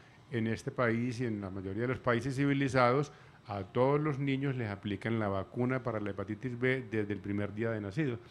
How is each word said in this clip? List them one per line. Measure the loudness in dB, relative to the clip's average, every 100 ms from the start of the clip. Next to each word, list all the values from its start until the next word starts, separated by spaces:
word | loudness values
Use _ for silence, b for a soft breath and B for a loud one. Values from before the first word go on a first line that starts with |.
| B B -6
en | -2 0
este | -2 -4
país | 0 2 2 0 -2
y | -2
en | -2
la | -6
mayoría | -6 -6 -2
de | -2
los | 0
países | 2 2 2 2
civilizados, | 2 4 4 6 6 6 0 B B B -8
a | -8
todos | -2 2 4 4
los | 0 -2
niños | 0 0 0 -2
les | -4
aplican | -4 -4 -4 0 0
la | 2
vacuna | 0 -2 -2 0 0
para | -2 -2
la | -4
hepatitis | -6 -6 -6 -6 0
B | 2 2 0
desde | -2 0
el | -4
primer | -2 -2 -2
día | -2 -2
de | -2
nacido. | -4 -2 -2 -2 B